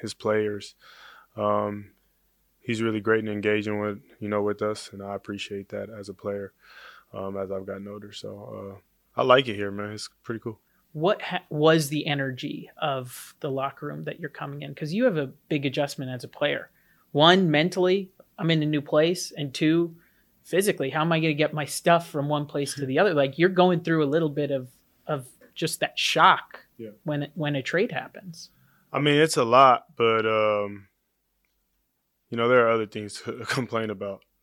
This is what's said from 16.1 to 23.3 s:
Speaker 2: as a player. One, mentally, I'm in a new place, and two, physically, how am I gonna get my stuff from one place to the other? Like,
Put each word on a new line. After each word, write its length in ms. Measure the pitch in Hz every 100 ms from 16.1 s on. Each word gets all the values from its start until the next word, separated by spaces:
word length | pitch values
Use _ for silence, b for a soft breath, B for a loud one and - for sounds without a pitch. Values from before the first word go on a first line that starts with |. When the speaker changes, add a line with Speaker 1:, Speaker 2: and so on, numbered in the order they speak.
Speaker 2:
as 120 | 127
a 60 | 127
player. 420 | - 147 143 - b b b b
One, 380 | 143 156 190 180
mentally, 600 | 147 170 185 180 190 190 _ - -
I'm 120 | 165
in 120 | 160
a 40 | 151
new 140 | 151
place, 520 | 143 151 160 180 -
and 200 | - 143
two, 440 | - 156 165 170 165 b b b _
physically, 460 | - 175 202 - 135
how 100 | 156
am 100 | 165
I 60 | 160
gonna 160 | 160
get 180 | 147 151
my 120 | 156
stuff 440 | 143 - - 170 170
from 200 | 147 143
one 180 | 147 147
place 280 | 147 139
to 120 | - 135
the 120 | 135
other? 140 | 202
Like, 240 | 151 139